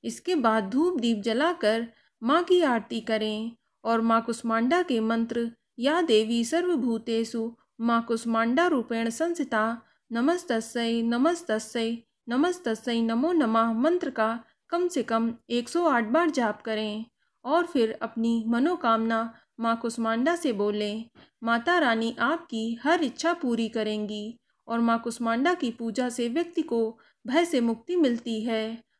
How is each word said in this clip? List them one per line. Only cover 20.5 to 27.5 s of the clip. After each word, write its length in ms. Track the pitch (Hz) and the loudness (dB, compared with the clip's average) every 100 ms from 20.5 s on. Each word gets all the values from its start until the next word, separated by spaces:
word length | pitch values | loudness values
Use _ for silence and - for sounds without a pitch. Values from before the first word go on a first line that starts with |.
बोलें। 500 | 208 208 208 208 214 226 - - _ | 0 0 0 -4 -6 -10 -20 -20 _
माता 360 | 226 233 233 359 | -2 0 2 2
रानी 360 | 269 226 226 226 | 4 2 -2 -2
आपकी 520 | 240 339 - 226 226 233 | -2 -2 -4 -6 -6 -4
हर 220 | 277 339 | 0 2
इच्छा 300 | 277 - 330 339 | 0 -2 -2 -2
पूरी 320 | 277 233 226 | -2 -2 -2
करेंगी 680 | 226 214 214 208 208 214 233 _ _ - | -2 -4 -4 -6 -6 -10 -14 _ _ -6
और 120 | 233 | 0
माँ 180 | 233 233 | 2 2
कुसमांडा 540 | 233 226 233 233 294 | -2 -4 -2 2 2
की 160 | 359 262 | 0 -2
पूजा 360 | 226 226 208 247 | -4 -6 -2 -2
से 180 | 240 240 | -2 -2
व्यक्ति 320 | 262 339 339 | -2 -2 -4
को 340 | 311 233 226 233 _ _ | -2 0 -2 -4 _ _
भय 200 | - 277 | 0 0
से 160 | 339 | 2